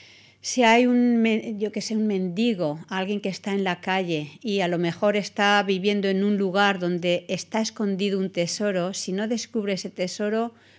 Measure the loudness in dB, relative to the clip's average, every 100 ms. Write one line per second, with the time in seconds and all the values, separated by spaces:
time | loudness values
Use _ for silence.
0 | -20 -20 -20 _ -4 4 6 8 6 6
1 | 4 4 4 2 -2 -6 -4 -4 -4 -2
2 | 0 0 -2 0 0 0 -2 -4 -6 -4
3 | -4 -4 -4 -6 -4 -2 -2 -2 -2 -2
4 | 0 -2 -4 -8 -4 -2 0 0 -2 0
5 | 0 0 -2 0 2 4 2 0 0 0
6 | 2 2 2 0 0 2 2 2 -2 -2
7 | 0 -2 -2 -8 -4 -4 -4 -2 -2 0
8 | -2 -2 -2 -2 -4 -2 -2 -2 -2 -4
9 | -6 -4 -2 -4 -6 -6 -4 -4 -6 -6
10 | -6 -4 -2 -2 -4 -8 _